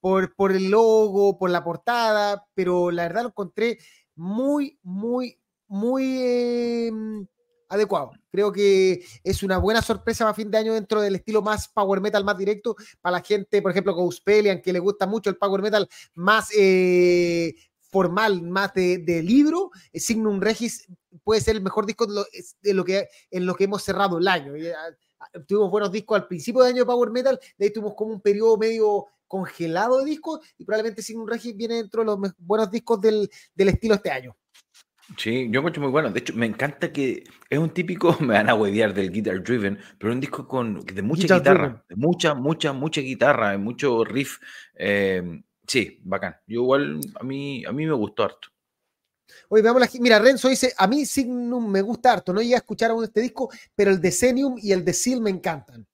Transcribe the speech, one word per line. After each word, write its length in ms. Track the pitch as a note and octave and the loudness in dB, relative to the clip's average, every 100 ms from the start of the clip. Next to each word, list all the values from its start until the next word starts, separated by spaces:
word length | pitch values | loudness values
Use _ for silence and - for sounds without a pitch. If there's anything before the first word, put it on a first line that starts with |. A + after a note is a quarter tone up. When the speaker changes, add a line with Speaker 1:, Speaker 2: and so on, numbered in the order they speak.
Speaker 1:
por, 300 | F#3 F#3+ F#3 | 2 2 0
por 180 | _ G3 | _ 2
el 200 | F#3+ F#3+ | 2 2
logo, 640 | G#3 A3+ A3 G#3+ G3 G3+ F#3+ | 4 6 6 4 4 2 2
por 140 | F#3 | 0
la 120 | F3 | 0
portada, 840 | E3+ E3 - A#3+ A3+ G#3+ G#3 G3+ _ - | -2 -6 -2 0 2 2 0 -2 _ -4
pero 340 | F3+ F3+ F3 | 0 2 0
la 140 | F3 | 0
verdad 180 | E3+ F3+ | -4 -4
lo 60 | A#3+ | -6
encontré 500 | - F#3+ - A#3 A3+ - _ _ - | -6 -10 -2 -2 -4 -12 _ _ -14
muy, 640 | F3 G#3+ C4+ D4 C#4 _ | -8 -2 0 0 -2 _
muy, 580 | F#3 F#3 A3 B3 B3 _ _ _ _ | -12 -8 -4 -4 -6 _ _ _ _
muy, 500 | G3 A#3 C4 C4 C4 | -4 -2 0 0 -2
eh, 720 | B3+ B3 A#3+ A#3+ A#3+ A#3 A#3 A3 A3 G#3+ G3 _ _ _ _ | 0 0 0 0 -2 -2 -2 -6 -8 -10 -14 _ _ _ _
adecuado. 420 | G3 G#3+ F3 C3 - _ | -2 0 0 -4 -14 _
Creo 200 | F3+ G#3 | 0 0
que 540 | F#3 G3+ G3 F#3 F3+ - - | 2 2 4 2 0 -6 -10
es 200 | F3+ F#3+ | -4 -4
una 160 | G3 F#3 | 0 0
buena 200 | F3+ A3+ | 2 0
sorpresa 420 | A3 G#3 - A3+ A3 | 0 -4 -2 0 0
para 80 | |
fin 160 | G#3 G#3+ | -2 -2
de 80 | A3 | 0
año 160 | A3 | 0
dentro 280 | A3 G3+ G#3+ | -2 0 0
del 120 | G#3 | 0
estilo 300 | F#3+ - G#3+ | -2 0 0
más 240 | G3+ G#3 - | 0 -2 -2
power 340 | - G3 G3 | -2 0 0
metal, 220 | G3+ G3+ | 0 0
más 120 | G3 G3 | 0 -2
directo, 400 | F#3+ G#3 A#3 G#3 A3 _ | -2 -2 -4 -8 -12 _
para 180 | F3+ F3+ | -4 -4
la 60 | |
gente, 380 | - G#3 G3 G3+ | 0 -2 0 0
por 80 | G3 | 2
ejemplo, 240 | F3+ G3+ | 0 0
Ghost 300 | E3+ F3+ F3 | 0 -2 -2
Pelian, 360 | - G#3+ G#3 F3+ | 2 4 4 0
que 140 | F#3 | -2
le 60 | F3+ | 0
gusta 260 | F#3 G3+ F#3+ | 0 -2 -2
mucho 240 | G#3+ G3+ | -2 -4
el 80 | F#3 | -2
power 240 | G3+ G3 | -2 0
metal 260 | G#3 G#3 F3+ - - - | 0 0 0 -8 -20 -4
más, 340 | F3+ A3 G3 G#3 | 2 2 2 4
eh, 960 | G3 F#3 F#3 F3+ F3+ F3 F3 E3+ E3 - _ _ _ | 4 6 4 4 4 4 2 0 -4 -6 _ _ _
formal, 500 | G3 F3+ F3+ A3 F#3+ | 0 0 2 0 0
más 320 | E3+ F#3+ G3 | -2 -2 -2
de, 240 | F#3+ F3+ F3+ | 0 0 0
de 240 | D#3+ E3+ | -2 -2
libro. 480 | E3 B3+ D4 E4+ G4 - _ | 4 4 4 2 -4 -10 _
Eh, 60 | E3 | -10
Signum 420 | - A3+ A3 G3 | -4 -2 -2 0
Regis 460 | G3 A3 A#3 - _ F#3 _ F3 | -2 -2 -6 -8 _ -20 _ -14
puede 180 | - A3 | -2 0
ser 140 | - A3 | 2 -2
el 60 | |
mejor 240 | F#3+ G#3+ G#3 | -2 -2 -4
disco 220 | G#3+ A3+ | -4 -4
de 80 | G3+ | -4
lo, 100 | G3+ | -6
es, 260 | - F3+ - | -10 -20 -6
de 140 | G3+ | 0
lo 100 | F#3+ | 0
que, 240 | F3+ F#3+ G3 _ _ | 0 -2 -4 _ _
en 160 | F3+ F3+ | -4 -4
lo 80 | |
que 120 | F3 G3 | 0 -2
hemos 180 | G3+ | -2
cerrado 340 | - F#3+ G3 E3+ | -4 -2 0 2
el 100 | F#3 | 2
año. 300 | F3+ C#3 D3 | 0 -2 -12
Y, 100 | E3 | -10
ah, 300 | D#3+ E3 D#3 _ _ | -10 -12 -16 _ _
ah, 100 | - F3+ D3 | -20 -20 -4
tuvimos 220 | G3+ G3+ | 0 2
buenos 220 | G3+ G#3 | 0 -2
discos 280 | G3+ G3+ G#3 | -4 -2 -2
al 80 | - | -2
principio 360 | F3 C#3+ A#3+ | -10 -4 2
de 60 | B3+ | 4
año 100 | B3 | 4
de 60 | B3 | 0
power 240 | B3 A#3+ | 2 0
metal, 280 | A#3 C4 C4 - _ | 0 0 -2 -6 _
de 100 | G#3 | -2
ahí 60 | |
tuvimos 220 | G#3+ G#3 | -2 -8
como 200 | G#3 A3 | -6 -8
un 60 | G#3+ | -2
periodo 360 | G3+ G3+ A3+ A3 | 0 2 4 4
medio 480 | A3 A3+ G#3+ G3+ - _ _ | 2 2 2 0 -4 _ _
congelado 720 | F#3+ F3+ - E3+ E3 A3+ B3+ | -8 -8 -6 -4 -2 2 2
de 60 | C#4 | 0
discos, 360 | D#4 D#4+ D#4 - _ | -4 -6 -8 -12 _
y 80 | - | -4
probablemente 360 | G#3+ A3 G#3+ | -2 -2 -6
Signum 240 | G#3 A3+ A3 | -12 -10 -8
Regis 300 | A#3 A#3 G3+ | -8 -8 -8
viene 200 | A3+ A#3 | -6 -4
dentro 260 | G#3+ A3 | -4 -4
de 40 | A3 | -2
los 140 | G#3 | -2
me-, 140 | G3 - | -4 -8
buenos 320 | E3+ G#3+ G#3+ | -4 -2 0
discos 300 | A3 - A3+ | -4 -2 0
del, 300 | G#3+ G#3+ G3 - _ - | 2 2 -2 -8 _ 0
del 140 | G3 | 2
estilo 260 | - A3+ G3+ | 2 2 0
este 160 | F#3 | 0
año. 240 | C3+ B2+ - _ _ _ _ _ _ _ - | -6 -10 -20 _ _ _ _ _ _ _ -8
Speaker 2:
Sí, 300 | G#2+ A#2+ B2+ | -2 -2 0
yo 120 | A2+ | 0
encuentro 200 | D#3+ D#3 | 0 -2
muy 80 | C#3+ | 0
bueno. 220 | C#3 C#3+ | 0 0
De 80 | G2+ | -4
hecho, 140 | B2 | -6
me 120 | A2+ A#2 | -4 -4
encanta 460 | G#2 C3+ - F3 | -2 -6 -4 -6
que 320 | - C3+ G#2 - _ _ | -2 -4 -4 -10 _ _
es 80 | C#3 | -2
un 120 | D#3+ | 0
típico, 440 | E3+ E3+ F3 E3+ | -2 -6 0 2
<laughs> 60 | - | 2
me 140 | C#3+ | 4
van 160 | G#2+ G#2 | 4 4
a 60 | A#2 | 2
huevear 380 | G#2 G2+ A2 | 2 2 0
del 160 | F#2+ F#2+ | 0 -2
guitar 320 | G2 G#2+ F#2 | -2 -4 -4
driven, 380 | F#2 B2 G2 G2+ - _ | -2 -2 -2 -4 -12 _
pero 140 | G#2 | -4
un 80 | B2 | -4
disco 260 | C#3 - B2+ | -6 -10 -6
con, 400 | B2+ A#2 F#2+ F2+ | -4 -4 -6 -8
de 160 | F#2 | -6
mucha 200 | G2+ D#3+ | -4 -2
Speaker 1:
Guitar 180 | F3+ F#3 | 4 4
Speaker 2:
guitarra, 240 | C#3 F3 | 4 2
Speaker 1:
driven. 200 | C#3+ A#2 _ | 0 -8 _
Speaker 2:
de 80 | F2+ | -4
mucha, 380 | D3 F3 E3 | -2 0 0
mucha, 400 | C#3+ C3+ D#3+ D#3 | 0 -2 -2 -4
mucha 260 | C3+ D3+ D#3+ | -4 -6 -6
guitarra, 520 | C3 B2 B2+ C3+ G#2+ | -6 0 2 4 0
de 60 | G2 | -2
mucho 460 | G2+ A#2+ C#3+ A#2 | -6 -2 0 0
riff. 340 | A2 A#2 C3+ - - - - _ | 0 -2 -6 -10 -18 -20 -20 _
Eh, 680 | G2 G2+ G2 F#2 F2+ E2 _ _ - | -2 0 0 -2 -6 -12 _ _ -4
sí, 360 | C3 F#2 - | -2 -2 -8
bacán. 320 | F2+ G2 F#2+ - _ | -8 -6 -6 -10 _
Yo 180 | A2+ | -4
igual, 360 | B2 C3+ C#3+ D3 - - | 0 2 0 -6 -10 -10
a 60 | |
mí, 400 | B2+ C3+ C#3+ C3+ | -10 -10 -10 -10
a 80 | - | -8
mí 140 | B2 D#3+ | -6 -4
me 80 | |
gustó 300 | D3 G#2 - | -2 -4 -2
harto. 260 | G2+ - - _ _ _ _ _ _ _ _ - _ | -4 -4 -20 _ _ _ _ _ _ _ _ -20 _
Speaker 1:
Oye, 160 | G#3+ | 4
veamos 160 | A3 B3 | 6 4
la 80 | B3 | 2
gi-, 140 | C4 | 2
mira, 180 | A#3+ A3 | 4 8
Renzo 300 | A3+ C4+ B3+ | 6 6 2
dice, 240 | C4 B3 - | 2 0 2
"A 100 | F#3+ | 2
mí 180 | C#4 C#4+ | 2 0
Signum 640 | - B3 B3 A#3+ B3 A3 | -2 -2 -4 -4 -4 0
me 100 | G3 | 0
gusta 300 | G3 A#3 B3+ | -2 2 2
harto, 220 | G#3 - | 2 0
no 80 | F#3 | -2
llegué 140 | A#3+ A#3+ | 2 0
a 20 | |
escuchar 340 | - G#3 A3+ | 0 -2 -2
aún 140 | A3+ A3 | 0 -2
este 160 | G#3+ | -2
disco, 280 | B3 B3+ C4+ - - - | -4 -4 -8 -8 -18 2
pero 160 | G3+ | 4
el 100 | F#3+ | 4
Decennium 560 | F3 F3 B3 B3+ C#4 B3 | 2 2 2 2 0 -2
y 120 | G#3 | 0
el 100 | F#3+ | 0
de 80 | E3+ | 0
Seal 300 | - B3 B3+ | -2 -2 0
me 80 | A3 | -2
encantan". 580 | F#3 F#3+ D#3 - B2 G#2+ | -2 -4 -6 -12 -20 -20